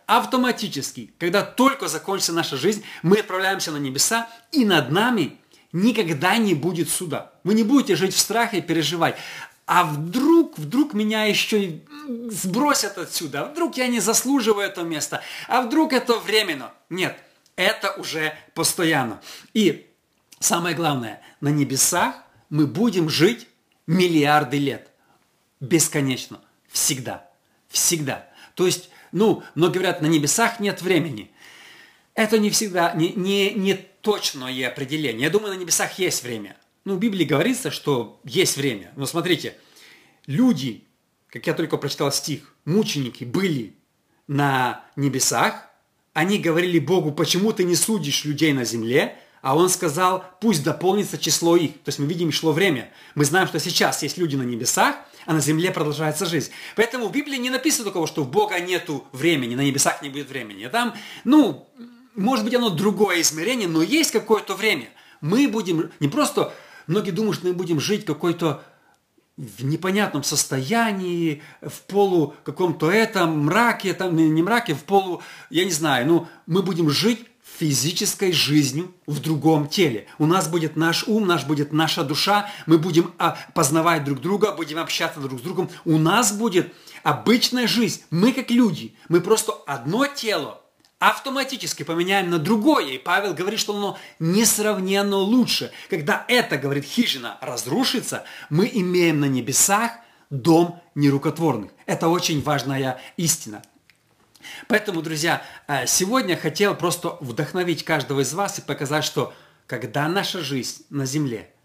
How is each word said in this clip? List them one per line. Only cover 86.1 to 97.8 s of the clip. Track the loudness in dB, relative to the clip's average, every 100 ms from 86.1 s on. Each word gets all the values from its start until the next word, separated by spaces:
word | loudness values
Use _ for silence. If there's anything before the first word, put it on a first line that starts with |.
| 4 2
будет | 0 2 2 0 -6 -20 -4
обычная | -2 0 2 4 2 0 0
жизнь. | 2 0 -2 -4
Мы | 2 2
как | 2 0
люди, | 4 4 2 -8 -16 0
мы | 0
просто | 4 2 0 -8 -8
одно | -8 -4 0 0
тело | -2 -4 -2 -4 -12 _ _ _ _
автоматически | 2 2 -4 -4 -4 -6 -8 -6
поменяем | -4 -2 2 2 2
на | 0
другое. | 2 4 4 4 2
И | -6
Павел | 0 0 0
говорит, | -4 -4 -2
что | -4 -2
оно | -4 -6 -14 -4
несравненно | 2 4 4 2 0 0 0 0 0 0
лучше. | 2 4 4 0 -4 -12 -6
Когда | -4 -2 -2 2
это, | 0 2 -2
говорит, | -2 -4
хижина | -4 -2 0 -2 -6 -10
разрушится, | -8 -8 -2 0